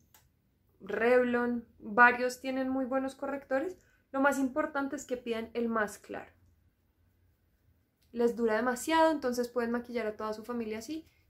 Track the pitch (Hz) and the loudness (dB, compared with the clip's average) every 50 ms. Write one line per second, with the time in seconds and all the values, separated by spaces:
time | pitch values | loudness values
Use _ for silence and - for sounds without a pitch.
0 | _ _ - - _ _ _ _ _ _ _ _ _ _ _ _ 196 190 208 196 | _ _ -20 -20 _ _ _ _ _ _ _ _ _ _ _ _ -10 -8 -4 0
1 | 226 240 254 247 247 240 240 240 240 240 240 240 - - _ - - 220 208 226 | 4 4 6 6 4 4 2 0 0 0 -2 -4 -6 -10 _ -16 -14 0 6 8
2 | 247 240 240 240 254 247 247 - - 262 262 262 262 262 262 262 262 233 269 269 | 8 8 8 4 0 -4 -4 -4 -6 -4 -2 -2 -2 -2 -2 -2 -2 -2 -2 -2
3 | 269 269 - - 285 277 285 277 - - 262 269 320 381 - - _ _ _ _ | -2 -4 -6 -8 -8 -6 -6 -8 -6 -4 -2 -2 -2 -4 -8 -12 _ _ _ _
4 | _ _ - 269 269 285 269 269 269 254 254 302 302 302 - 277 277 269 302 285 | _ _ -2 2 2 2 4 2 0 0 0 -2 -2 -2 -4 -4 -4 -4 -6 -8
5 | - - 254 247 - 240 226 220 226 226 - 240 240 233 226 220 208 202 - - | -8 -6 -8 -6 -6 -6 -6 -6 -6 -6 -6 -4 -2 -2 0 -2 -2 -2 -6 -10
6 | - - - - - - _ _ _ _ _ _ _ _ _ _ _ _ _ _ | -14 -14 -12 -12 -14 -16 _ _ _ _ _ _ _ _ _ _ _ _ _ _
7 | _ _ _ _ _ _ _ _ _ _ _ _ _ _ _ _ _ _ _ _ | _ _ _ _ _ _ _ _ _ _ _ _ _ _ _ _ _ _ _ _
8 | _ _ - 233 240 240 233 226 233 220 214 226 240 254 247 247 - 311 320 330 | _ _ -2 0 2 2 2 2 2 2 2 2 2 0 -2 -2 0 2 4 6
9 | 320 320 320 285 - 247 240 240 240 240 - 247 233 233 233 240 240 - 233 233 | 6 6 4 2 0 -2 -2 -2 -2 -2 -2 -2 -2 -2 -2 -4 -4 -6 -6 -4
10 | 220 214 214 - 214 214 214 220 220 240 240 240 226 214 214 226 226 - 311 320 | -4 -4 -4 -4 -6 -6 -6 -8 -8 -8 -8 -6 -6 -6 -8 -8 -8 -10 -10 -10
11 | - _ _ _ _ | -12 _ _ _ _